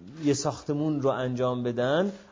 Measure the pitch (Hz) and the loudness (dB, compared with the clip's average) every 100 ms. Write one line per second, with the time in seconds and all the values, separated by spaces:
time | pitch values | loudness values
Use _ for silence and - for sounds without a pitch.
0 | 90 156 147 135 151 120 - 147 156 147 | -18 -2 0 2 0 -4 -2 -2 0 2
1 | 131 117 127 123 127 123 123 120 127 151 | 2 2 0 0 0 0 -2 0 2 2
2 | 196 196 - | 0 -4 -12